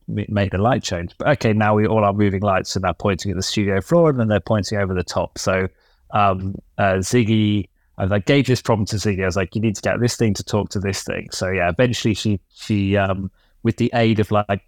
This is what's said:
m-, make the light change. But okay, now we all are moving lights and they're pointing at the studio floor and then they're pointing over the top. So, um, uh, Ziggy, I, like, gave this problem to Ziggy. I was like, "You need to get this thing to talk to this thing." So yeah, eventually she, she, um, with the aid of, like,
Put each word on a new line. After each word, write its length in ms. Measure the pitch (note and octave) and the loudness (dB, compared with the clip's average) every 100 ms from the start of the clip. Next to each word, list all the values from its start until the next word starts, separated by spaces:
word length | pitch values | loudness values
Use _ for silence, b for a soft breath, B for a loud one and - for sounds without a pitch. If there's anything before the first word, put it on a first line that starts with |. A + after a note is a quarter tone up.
| - | -6
m-, 180 | G#2+ - | -6 -2
make 240 | G#2 G2 | -2 0
the 60 | F#2 | 0
light 240 | A2 A#2+ | 2 0
change. 280 | - F2 E2+ - | -2 -6 -6 -4
But 100 | - | -2
okay, 240 | C#3+ A2+ | 0 2
now 220 | G#2+ G#2+ | 2 2
we 120 | G#2+ G#2+ | 2 2
all 180 | A2 | 2
are 80 | G2+ | 2
moving 300 | G2+ G2+ F#2+ | 4 2 2
lights 320 | G2+ F#2 F#2+ | 0 0 0
and 100 | G2 | -2
they're 100 | F#2 | -2
pointing 380 | E2 G#2 F#2 G2+ | 0 -2 -2 -4
at 40 | F2+ | -6
the 60 | |
studio 380 | - A2 G2+ F#2+ | -4 -2 0 -2
floor 300 | - E3+ D#3+ | 2 4 4
and 80 | B2+ | 2
then 100 | A2 | 2
they're 120 | G2+ | 0
pointing 380 | - G#2+ F#2 G#2 | 0 -2 -2 -4
over 160 | F#2+ | -2
the 100 | F#2 | -2
top. 340 | F2 F#2 E2+ - | -4 -4 -6 -4
So, 300 | G2+ F#2+ F#2+ _ _ _ - | -2 -2 -2 _ _ _ -4
um, 420 | G#2+ G2+ F#2 F#2+ G2 _ - | 0 2 0 -4 -10 _ -2
uh, 160 | G2+ | 0
Ziggy, 720 | F#2+ F#2 B2 A2 A2 G#2 G#2 F2+ _ _ - | 0 2 2 4 2 2 0 -4 _ _ -4
I, 60 | |
like, 220 | G2 G#2 G#2+ | 0 0 2
gave 200 | C#3+ B2+ | 2 2
this 160 | B2 | 0
problem 240 | - G#2+ G2 | 0 0 0
to 100 | G#2+ | -2
Ziggy. 260 | G#2+ F#2+ | -2 0
I 40 | F#2+ | -2
was 100 | F#2 | -2
like, 180 | F#2 | -2
"You 60 | G#2+ | -2
need 160 | A2 F#2+ | -2 -2
to 60 | |
get 180 | G2+ G2+ | -2 0
this 160 | A#2+ - | -2 2
thing 180 | A2+ | 0
to 100 | G2 | 0
talk 240 | - G#2 G2 | -2 -2 -2
to 100 | G2+ | -4
this 240 | G2 F#2+ | -4 -6
thing." 240 | - F2 - | -6 -8 -8
So 200 | - F#2 | -6 -2
yeah, 180 | F#2 F2 | 0 0
eventually 460 | F2 B2+ A2+ A#2 | 2 0 2 -2
she, 260 | G2 G#2+ G2+ _ | 0 -2 -2 _
she, 440 | - - G#2 G2 G2 | -16 -4 0 2 2
um, 340 | G2 F#2+ F#2+ _ _ _ | 0 -2 -6 _ _ _
with 140 | A2+ - | -4 0
the 140 | A#2 | 0
aid 240 | A#2+ A2+ G#2+ | 2 2 2
of, 140 | G#2 | 2
like, 300 | G#2 G#2 G2+ | 0 0 -4